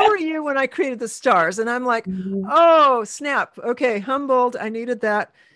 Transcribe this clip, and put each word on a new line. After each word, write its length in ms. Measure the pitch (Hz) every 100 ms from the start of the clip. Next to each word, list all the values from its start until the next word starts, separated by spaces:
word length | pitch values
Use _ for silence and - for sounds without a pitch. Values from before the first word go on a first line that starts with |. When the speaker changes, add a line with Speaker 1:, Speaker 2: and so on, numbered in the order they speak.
| 415
Speaker 1:
were 80 | 403
you 260 | 320 311
when 140 | 294 269
I 80 | 262
created 320 | - 277 233
the 80 | 233
stars?" 520 | - 254 190 165 185
And 100 | 226
I'm 160 | 247 247
like, 200 | 226 190
Speaker 2:
Mm-hmm. 420 | 185 190 196 196
Speaker 1:
"Oh, 540 | 302 339 320 285 240 208
snap. 520 | - 285 269 254 -
Okay, 400 | 233 240 262 208
humbled. 580 | 196 269 277 254 247 240
I 100 | 220
needed 320 | 226 240 233
that." 300 | 220 208 - _ _